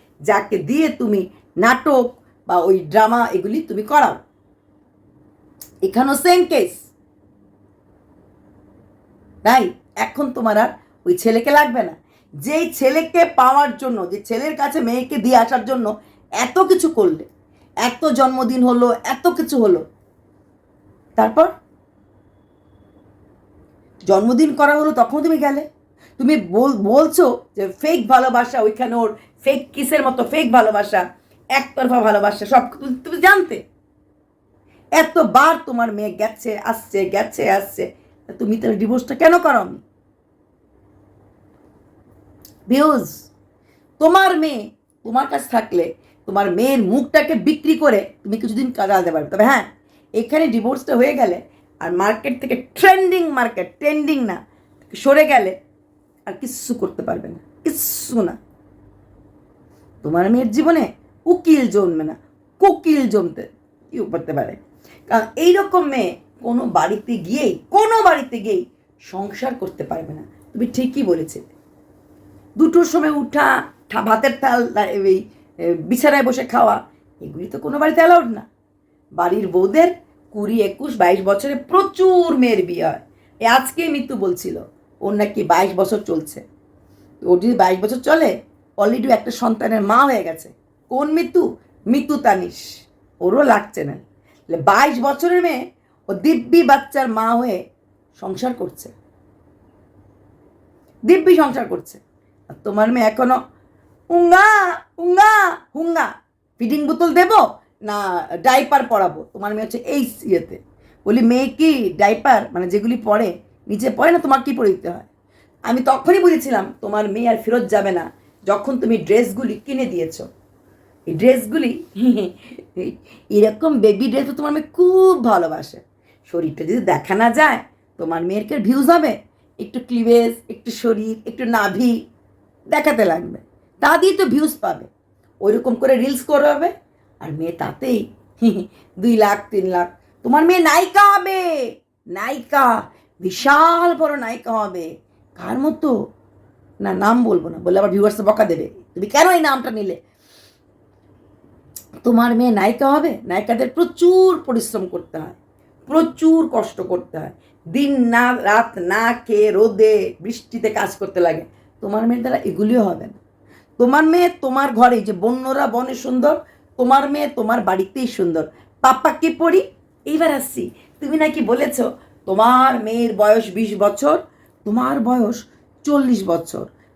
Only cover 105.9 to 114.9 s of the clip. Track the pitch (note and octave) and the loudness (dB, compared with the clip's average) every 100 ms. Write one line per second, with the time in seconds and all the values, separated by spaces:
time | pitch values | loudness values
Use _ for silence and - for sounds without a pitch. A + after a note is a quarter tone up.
105.9 | E4 A3+ - _ _ _ - A#3 D4 D4 | -2 -4 -8 _ _ _ -8 -4 -2 -2
106.9 | C#4 E4+ D#4+ F#4 A4 A#3 - _ _ G#3+ | 0 2 4 6 4 2 -2 _ _ -8
107.9 | G#3 G3 F3+ - F3 B3+ C4 C4 C#4 A#3+ | -6 -4 -4 -6 -2 2 4 4 0 2
108.9 | G#3+ F3+ D3+ - - G#3 G#3+ A3 A#3+ A#3+ | 0 0 -4 -16 -10 -8 -8 -8 -10 -6
109.9 | C#4+ A#3 - - E3+ - - - _ _ | -4 -4 -6 -2 -2 -2 -18 -20 _ _
110.9 | _ G3+ A#3 A3+ B3 C4+ - D#4+ C4+ G3 | _ 0 2 4 2 0 0 2 2 -2
111.9 | D3+ G3+ G#3+ C#4 A3 G#3+ F3 F3+ G#3 A3 | 0 0 2 2 2 0 -6 -2 -2 -2
112.9 | A#3+ G#3+ G#3+ G#3+ E3+ _ _ - G#3 B3+ | -4 0 0 0 -6 _ _ -10 -4 -4
113.9 | - D#4+ E4+ C#4 C4+ C4+ A#3+ G#3+ F3+ E3+ | 0 2 2 2 0 0 -2 0 0 -6